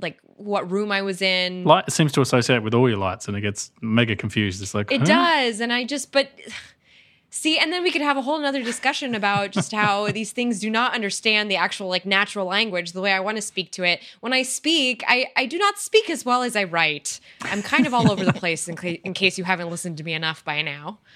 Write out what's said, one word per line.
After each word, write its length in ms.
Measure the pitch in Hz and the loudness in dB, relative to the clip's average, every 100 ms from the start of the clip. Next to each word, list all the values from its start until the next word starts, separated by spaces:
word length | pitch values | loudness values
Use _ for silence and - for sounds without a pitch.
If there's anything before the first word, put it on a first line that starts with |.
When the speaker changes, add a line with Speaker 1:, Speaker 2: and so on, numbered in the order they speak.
Speaker 1:
like, 180 | 170 - | -10 -10
what 440 | _ - 208 202 180 | _ -14 -4 -2 -2
room 220 | 196 214 | -2 0
I 120 | 196 | 0
was 200 | 196 185 | -2 0
in. 400 | 190 185 180 180 | 2 2 0 0
Speaker 2:
Light 280 | 175 175 - | 4 4 4
seems 180 | - 151 | 2 2
to 80 | 147 | 4
associate 420 | 127 127 120 123 | 4 4 4 2
with 100 | 107 | 4
all 140 | 117 127 | 4 4
your 100 | 101 | 2
lights, 300 | 95 95 - | -2 -4 -6
and 80 | 101 | -4
it 60 | |
gets 280 | 104 101 - _ | -4 -6 -10 _
mega 360 | 113 113 113 104 | 0 2 2 0
confused. 440 | 104 110 101 95 | -2 -2 -2 -2
It's 140 | 95 | -6
like, 160 | 104 101 | -4 -2
Speaker 1:
It 100 | 269 | 0
Speaker 2:
"Huh?" 60 | 147 | 4
Speaker 1:
does, 540 | 330 349 311 247 214 | 4 4 2 0 -2
and 120 | 233 | -2
I 120 | 240 | -2
just, 260 | 240 285 - | -2 -6 -2
but, 200 | 277 269 - | 0 0 -4
<sighs> 960 | - - - _ _ _ _ _ _ | -18 -18 -18 _ _ _ _ _ _
see, 280 | - 320 320 | -4 0 2
and 140 | 311 | 2
then 100 | 359 | 0
we 80 | 359 | 0
could 100 | 311 | 0
have 140 | 294 277 | 0 0
a 60 | |
whole 160 | 254 311 | -2 -2
nother 220 | 285 277 | -2 -2
discussion 500 | 240 233 262 294 269 | -4 -4 -2 -2 -4
about 380 | 220 202 202 202 | -2 0 0 0
just 180 | 196 - | -2 -2
how 400 | 214 208 202 208 | 0 2 2 0
Speaker 2:
<laughs> 80 | 202 | -2
Speaker 1:
these 140 | 208 | -4
things 260 | - 240 202 | -4 -2 -2
do 100 | 214 | -2
not 240 | 220 247 | 0 0
understand 560 | 240 202 - 226 214 208 | -2 -4 -2 0 2 2
the 60 | 185 | 0
actual, 300 | 190 - 190 | 0 -2 -2
like, 180 | 185 190 | -2 0
natural 400 | 196 202 208 185 | 0 0 -2 -2
language 460 | 196 226 180 170 | 0 0 -2 -6
the 80 | 185 | -2
way 120 | 196 | 0
I 80 | 190 | 0
wanna 220 | 196 214 | 0 -4
speak 280 | 208 - 175 | -4 -6 -6
to 120 | - | -2
it. 160 | 180 175 - - | 0 0 -4 -10
When 120 | 233 | -2
I 100 | 262 | 0
speak, 640 | 262 - 302 330 254 247 - | 0 -2 0 2 2 0 2
I, 200 | 247 254 - | 2 2 -2
I 100 | 254 | -2
do 120 | 339 | 0
not 200 | 403 403 | 0 0
speak 320 | - 440 440 | 2 2 4
as 140 | 302 | -2
well 180 | 247 247 | 0 0
as 140 | 247 214 | 2 -2
I 80 | |
write. 560 | 185 165 160 147 - - - - | 0 2 2 0 -6 -10 -14 -12
I'm 200 | - 208 | -6 -6
kind 240 | - 285 254 | 0 2 4
of 80 | |
all 160 | 240 220 | 4 4
over 140 | 190 | 4
the 80 | 185 | 0
place 340 | - 175 160 - | 0 -2 -4 -6
in 100 | 160 | -8
ca-, 240 | 180 170 | -6 -6
in 80 | 190 | -8
case 240 | 180 190 190 | 0 0 2
you 60 | |
haven't 260 | 180 180 170 | -2 -2 -2
listened 280 | 170 180 156 | -6 -8 -8
to 60 | |
me 100 | 160 | -6
enough 280 | 160 160 156 | -4 -4 -4
by 180 | 156 147 | -4 -4
now. 360 | 156 143 151 214 _ | -4 -6 -12 -14 _